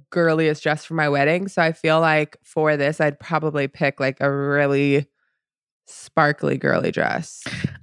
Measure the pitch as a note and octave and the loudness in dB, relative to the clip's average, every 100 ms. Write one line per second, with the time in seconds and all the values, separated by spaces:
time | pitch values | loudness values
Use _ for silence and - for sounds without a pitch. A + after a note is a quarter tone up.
0 | _ - E3 D#3+ D#3+ D3+ D#3 D#3 - D#3+ | _ 0 2 2 0 0 -2 -4 -4 -2
1 | D3+ C#3+ C#3+ F3 G3 - E3 E3 D#3+ D#3 | 0 2 2 0 -2 0 0 0 2 2
2 | E3 D#3 D3+ - _ - D#3 D3+ C#3 D#3 | 4 2 0 -6 _ -2 0 2 0 0
3 | D#3 C#3+ - D#3+ D#3 C#3+ C#3 - C#3+ - | -2 -2 -4 -4 -2 -2 -4 -2 -2 0
4 | C3+ C3 C#3 C#3 C#3 C#3+ C#3+ C#3 C#3+ C#3 | -2 0 -2 0 0 0 2 2 2 2
5 | C#3+ _ _ _ _ _ _ _ _ - | 0 _ _ _ _ _ _ _ _ -20
6 | - - D3 D3 D3 C3+ - F2 E2 E2 | -6 0 0 0 -2 -2 0 0 0 -2
7 | - - D#3+ - - - - - | -2 -4 -6 -14 -12 -8 -8 -4